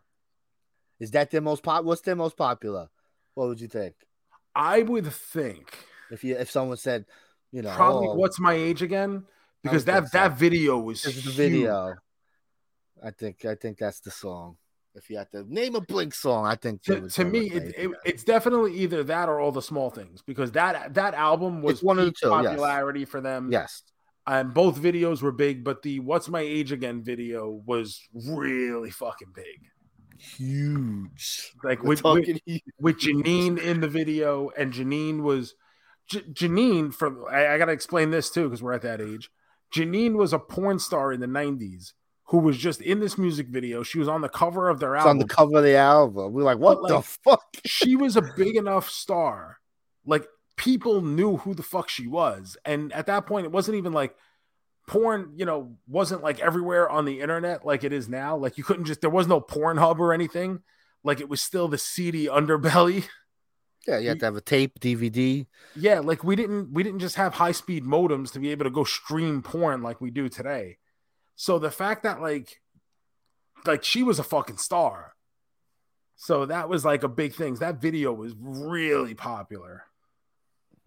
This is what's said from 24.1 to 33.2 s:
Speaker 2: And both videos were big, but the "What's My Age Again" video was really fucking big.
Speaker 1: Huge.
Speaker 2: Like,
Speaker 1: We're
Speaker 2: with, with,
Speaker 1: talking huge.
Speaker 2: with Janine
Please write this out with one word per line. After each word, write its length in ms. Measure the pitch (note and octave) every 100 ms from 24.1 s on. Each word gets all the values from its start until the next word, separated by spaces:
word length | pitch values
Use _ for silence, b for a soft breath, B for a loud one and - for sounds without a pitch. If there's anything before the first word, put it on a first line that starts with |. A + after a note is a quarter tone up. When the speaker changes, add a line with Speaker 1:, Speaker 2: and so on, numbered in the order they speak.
| _ -
Speaker 2:
And 260 | C3+ C3
both 240 | B2 F3+ C#3
videos 440 | E3+ E3+ E3+ D#3
were 100 | C#3
big, 320 | B2 C#3+ C3
but 180 | A#2+ C#3
the 200 | D3 C3+
"What's 260 | B2+ E3 E3
My 140 | E3
Age 320 | D3+ D3+ C#3
Again" 300 | C#3 B2 A#2+
video 580 | A2+ A#2+ A#2+ A#2 G#2+ G#2+ G#2+
was 360 | A#2+ A2 - -
really 800 | A#2 A#2+ D#3 C#3 C3 B2 A#2+ A2+
fucking 400 | - A#2+ - F#2+
big. 280 | F2 E2 D#2+ _ _ _ _ _ - - -
Speaker 1:
Huge. 1160 | C3 C#3 D3 D3 B2 G2+ F#2+ - - - - -
Speaker 2:
Like, 180 | C3 B2
Speaker 1:
We're 80 | B2
Speaker 2:
with, 140 | D3+
with, 160 | D#3+ D#3+ E3+
Speaker 1:
talking 140 | D#3 -
huge. 160 | E3 - -
Speaker 2:
with 200 | D#3 D#3+
Janine 600 | - C#3+